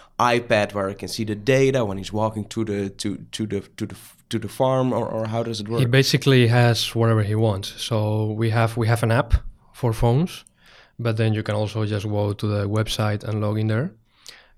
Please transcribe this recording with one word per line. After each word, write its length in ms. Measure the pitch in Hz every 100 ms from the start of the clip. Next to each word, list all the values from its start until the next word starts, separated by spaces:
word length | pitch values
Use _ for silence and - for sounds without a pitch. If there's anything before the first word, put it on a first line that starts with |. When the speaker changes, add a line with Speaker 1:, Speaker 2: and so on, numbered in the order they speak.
| - -
Speaker 1:
iPad 540 | 120 120 120 107 101
where 160 | 104 98
he 60 |
can 140 | 98 92
see 160 | -
the 100 | 107
data 500 | 104 104 131 135 131
when 140 | 104 95
he's 140 | 92
walking 340 | 104 110 107 98
to 180 | 113
the, 260 | 107 101 98
to, 280 | - 104 - -
to 140 | - 104
the, 140 | 98 - -
to 100 | 110
the, 100 | 107 - _ -
to 80 | 113
the 100 | 104
farm, 440 | - 131 131 127
or, 140 | 113 113
or 200 | 110 110
how 140 | 117
does 180 | 117 107
it 80 | 104
work? 120 | 117
Speaker 2:
He 60 | 120
basically 600 | 131 135 139 139 131 117
has 480 | 123 120 113 -
whatever 280 | 113 113 110
he 120 | 104
wants. 460 | 107 110 98 101 -
So 500 | - 110 107 107 107
we 180 | 110 113
have, 260 | 113 113 117
we 100 | 110
have 140 | 117
an 100 | 113
app 220 | 117 - - - - _
for 180 | - 120
phones, 520 | 110 120 127 180 - - _ _ - _ -
but 200 | 117 110
then 160 | 110
you 80 | 107
can 120 | 107
also 300 | 104 104 110
just 240 | 104 104 107
go 240 | 104 104
to 140 | 104 107
the 220 | 104 101
website 520 | 107 107 - 107 104
and 200 | 107 107
log 160 | 104 110
in 80 | 110
there. 260 | 110 170 - _ _ - - _